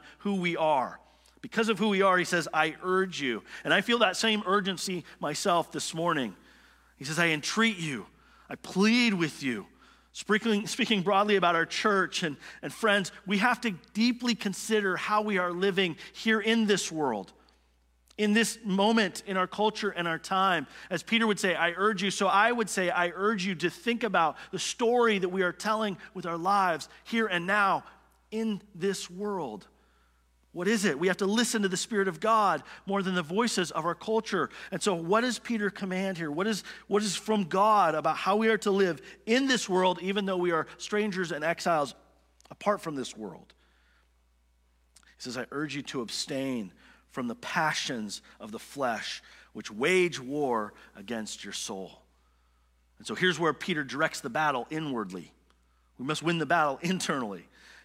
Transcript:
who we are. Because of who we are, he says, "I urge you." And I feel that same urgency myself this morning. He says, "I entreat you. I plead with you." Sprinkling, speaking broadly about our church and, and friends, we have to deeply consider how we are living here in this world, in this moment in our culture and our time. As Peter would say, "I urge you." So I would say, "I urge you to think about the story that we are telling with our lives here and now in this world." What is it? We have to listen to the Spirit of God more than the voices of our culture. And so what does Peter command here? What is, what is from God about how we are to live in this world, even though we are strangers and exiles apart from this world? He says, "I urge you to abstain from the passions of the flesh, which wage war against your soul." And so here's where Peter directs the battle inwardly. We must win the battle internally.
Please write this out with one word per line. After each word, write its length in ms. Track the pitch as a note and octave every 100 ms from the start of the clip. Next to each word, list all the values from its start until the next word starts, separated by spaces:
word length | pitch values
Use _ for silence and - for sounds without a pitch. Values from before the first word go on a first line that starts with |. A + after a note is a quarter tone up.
| - -
who 160 | G3+ G3
we 200 | F3 E3+
are. 440 | D#3 C#3+ A2 - _ _ _ _
Because 260 | - - A3
of 120 | G3
who 100 | G#3+
we 120 | F#3+
are, 160 | G3 F3+
he 60 |
says, 240 | E3+ F3+ -
"I 220 | D#3+ D#3+ C#3+
urge 380 | F#3 F#3 F#3+ D3
you." 240 | C#3 A2 - - C#3+
And 80 |
I 80 | F3
feel 180 | G3+ A#3
that 160 | G3+ F3+
same 260 | A3 G#3+ F#3
urgency 580 | G3+ G3 F3 - F3+ - -
myself 520 | D3+ D3 G3+ F3 D#3
this 220 | D#3 -
morning. 420 | D#3+ E3+ D#3 A#2 - - - - _ _ -
He 80 |
says, 160 | C3+ D#3+
"I 100 | E3+
entreat 480 | D3+ - - A3+ F#3+
you. 280 | E3 B2 F2+ _ _ - -
I 80 | C3
plead 600 | - F#3 G#3+ A#3+ A#3+ G3
with 280 | D#3 -
you." 240 | C#3 A2 - _ - _ _
Sprinkling, 540 | - - G#3 A3+ G#3 -
speaking 360 | - A3+ G#3
broadly 340 | F3 G3 G#3 G3+
about 200 | F3 E3
our 100 | E3
church 580 | - G#3+ G3 F3 -
and, 140 | E3+ C3+ - -
and 100 | D#3
friends, 400 | - A3 G3+ F3+ - -
we 140 | G3+
have 200 | B3 A#3+
to 100 | A#3 F3 -
deeply 400 | - A#3+ A#3+ B3
consider 640 | A#3 G#3 F#3 - A3 G3 E3+
how 280 | - G#3+
we 160 | G#3+ F#3+
are 120 | F3+
living 460 | F3 G3 F#3 F#3 D#3 -
here 260 | - A3+ A3
in 280 | G#3+ A3+ G#3+
this 220 | F#3+ -
world, 440 | D#3+ C#3+ G#2+ F#2+ - _ _ _ _ _ _ _ -
in 140 | G#3
this 260 | G#3 G#3+ -
moment 600 | G#3+ F#3+ G3+ A3+ G3 - -
in 80 | F#3+
our 100 | F#3
culture 440 | - G#3+ G#3+ G#3
and 180 | E3+ E3+
our 100 | D#3+
time. 500 | - F#3+ F#3+ E3+ C3+ - -
As 140 | F3
Peter 240 | - A3+ A3+
would 100 | G3+
say, 160 | F#3+
"I 200 | D#3 E3+ F3
urge 260 | G3+ F#3+
you." 100 | G3
So 160 | - F#3+
I 220 | G3 A3
would 200 | A#3+ G#3+
say, 200 | - F3+
"I 200 | E3+ F3
urge 300 | E3+ G3+ A3
you 120 | F#3 E3+
to 140 | E3+
think 340 | - - A#3
about 340 | A#3 F#3 D#3+ - -
the 80 | F3+
story 600 | - - A#3 B3 A#3 G3+
that 80 | F3+
we 140 | F#3
are 100 | F3+
telling 460 | - G#3+ A3 G#3+ F3 -
with 120 | F#3+ F3
our 120 | E3+
lives 500 | F3 G3+ F#3 D#3+ - -
here 240 | - A#3 A3
and 180 | F3 F3
now 380 | G#3 G3 D#3+ - - _ _ _
in 300 | A3 A3 G3+ -
this 360 | E3+ F#3+ F#3 -
world." 580 | F3+ G#3 G3 C#3 G#2 - _ _ _ _ _ _ _ _
What 160 | E3 F3+
is 160 | A3+ F#3+
it? 120 | C3+
We 100 | F3+
have 100 | F3+
to 80 | G3
listen 380 | A3 A3+ A3+
to 40 | G3
the 80 | F3+
Spirit 320 | - G#3 F#3+
of 140 | D#3
God 420 | G#3+ A3 G3+ D#3 - - -
more 180 | G3
than 100 | F#3+
the 80 | F3+
voices 500 | D#3 F#3 A#3+ G3+ F3
of 120 | - D#3+
our 80 |
culture. 560 | E3 - A3 A3 F#3 C3+ - -
And 100 | F3
so 120 | -
what 260 | E3+ E3 G#3+
does 180 | B3 A3+
Peter 320 | - A3+ G3+
command 480 | - G3 F#3 F#3+ E3+
here? 140 | E3
What 160 | D3 G3+
is, 160 | G3+ - - -
what 160 | G3+
is 100 | G#3
from 300 | D#3+ - G#3+
God 500 | E3+ F#3 G#3 G#3+ F3
about 220 | D#3 D#3 C#3+
how 220 | F#3+ G#3
we 100 | A3+
are 100 | A3
to 120 | G#3
live 300 | G3 F#3 D3 - - -
in 220 | A#3+ C4+
this 200 | B3 -
world, 340 | F#3 F#3 F3+
even 240 | F3+ G3+ G3
though 120 | F#3
we 140 | F3
are 140 | E3 - -
strangers 560 | - G#3 G#3+ F3+ E3+
and 100 | D3+
exiles 500 | D#3 E3+ F#3 E3 C#3 - _ _ _ _ -
apart 300 | - - G3+
from 160 | E3+ C#3+
this 220 | A#2+ A2
world? 360 | G#2 F#2 - _ _ _ _ _ _ _ _ _ _ _ _ _ _ _ _ -
He 40 |
says, 160 | B2+ A#2+
"I 80 | A#2
urge 240 | C#3 D3+ C#3
you 60 |
to 180 | B2+ C#3
abstain 720 | A2 - - C#3 C3+ B2 F#2+ - - - _
from 180 | - A#2+
the 80 | A2+
passions 840 | - F3+ D#3 - - B2 G#2 - - -
of 140 | A2
the 60 | A2
flesh, 640 | - C#3+ C3 G#2+ - - - - -
which 180 | A2 -
wage 520 | G#2+ C#3+ F#3 F3 C3+
war 520 | B2+ D3 C#3 A#2 G#2 - - -
against 480 | G2+ A2+ G#2+ -
your 80 | G2+
soul." 500 | - - G2 F2+ - _ _ _ _ _ _ _ _ _ -
And 80 | -
so 80 |
here's 240 | A2+ F#3 D#3
where 140 | E3
Peter 320 | C#3+ - D#3+
directs 380 | C3+ C3 D#3 -
the 80 | C#3+
battle 380 | D3 D#3 C3 A#2
inwardly. 640 | D#3 D#3 B2 G2 F#2 D#2+ _ _ _ _ _ _ -
We 80 | B2+
must 180 | D#3
win 140 | D#3+ E3+
the 80 | C#3+
battle 340 | E3+ D3+ C3+
internally. 680 | F#3 F#3 - D3+ A2+ F#2 - _ - -